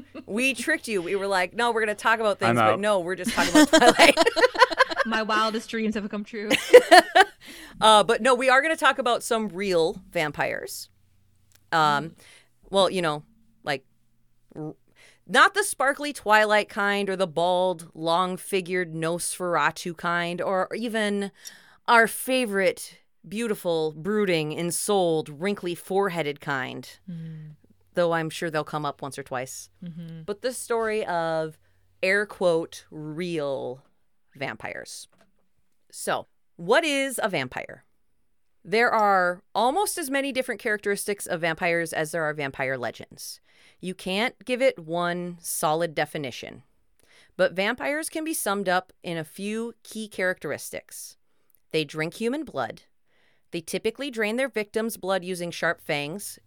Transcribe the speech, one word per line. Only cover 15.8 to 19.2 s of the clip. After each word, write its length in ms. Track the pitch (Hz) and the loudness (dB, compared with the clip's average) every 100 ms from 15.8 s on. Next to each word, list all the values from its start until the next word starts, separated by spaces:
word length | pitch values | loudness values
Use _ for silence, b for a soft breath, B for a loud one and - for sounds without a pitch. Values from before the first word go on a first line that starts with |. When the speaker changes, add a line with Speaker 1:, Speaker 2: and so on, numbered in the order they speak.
| 269 277 294 | 0 0 -4
Speaker 2:
Twilight 560 | - 208 214 214 208 208 | -4 4 6 6 4 2
kind 400 | 214 202 202 196 | -2 0 0 -2
or 60 | 190 | -2
the 120 | 185 | -2
bald, 640 | 147 180 180 185 165 165 | 0 2 2 0 -2 -10
long-figured 1000 | 160 165 170 180 185 - 190 175 185 170 | -6 0 2 0 -4 -4 -4 -2 -4 -4
Nosferatu 1000 | 160 160 170 | -4 -4 -2